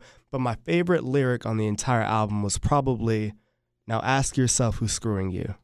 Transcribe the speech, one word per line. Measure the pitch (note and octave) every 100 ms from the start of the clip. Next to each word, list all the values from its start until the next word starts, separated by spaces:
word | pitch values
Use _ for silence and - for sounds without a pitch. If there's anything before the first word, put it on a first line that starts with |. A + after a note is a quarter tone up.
| - - _
But | C3+
my | B2 A2
favorite | - E3+ F3 F3
lyric | B2+ C#3 B2+ B2 -
on | A2
the | G#2+
entire | G#2 - A#2+
album | G#2 A2 G#2+ G#2
was | G#2 -
probably, | - C#3+ C3+ A#2 A2+ A2 G#2+ - _ _ _ _ -
"Now | A2
ask | A#2 C3+ C3+ -
yourself | B2+ - A#2+ G2
who's | A2
screwing | - A2+ G2 F#2+
you." | F2+ - G2